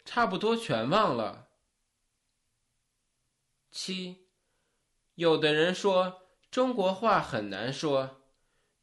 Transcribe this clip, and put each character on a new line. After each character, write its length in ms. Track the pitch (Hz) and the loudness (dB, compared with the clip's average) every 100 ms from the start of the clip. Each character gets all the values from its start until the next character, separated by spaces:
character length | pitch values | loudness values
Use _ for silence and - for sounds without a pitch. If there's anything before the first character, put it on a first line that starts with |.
| - | -8
差 220 | - 226 | -2 0
不 100 | 185 | 0
多 180 | 214 226 | -2 -2
全 320 | - 117 117 | -2 -2 0
忘 300 | 196 202 123 | 2 2 0
了。 320 | 104 - - _ _ _ _ _ _ _ _ _ _ _ _ _ _ _ _ _ _ _ _ _ _ | -4 -8 -20 _ _ _ _ _ _ _ _ _ _ _ _ _ _ _ _ _ _ _ _ _ _
七， 480 | - - 185 185 185 _ _ _ _ _ _ _ _ _ - | -14 -8 -8 -8 -14 _ _ _ _ _ _ _ _ _ 0
有 220 | 165 160 | 2 4
的 160 | 151 | 4
人 220 | 151 170 185 | 2 2 2
说 560 | 202 185 185 - - _ _ | 2 2 0 -4 -20 _ _
中 240 | - 254 | 0 0
国 180 | 240 185 | 2 0
话 300 | 190 226 185 | 0 2 2
很 280 | 147 120 104 | 2 -4 -4
难 200 | 98 120 | -6 -6
说， 520 | 139 156 135 131 - _ _ _ _ _ _ | -4 -2 0 -2 -10 _ _ _ _ _ _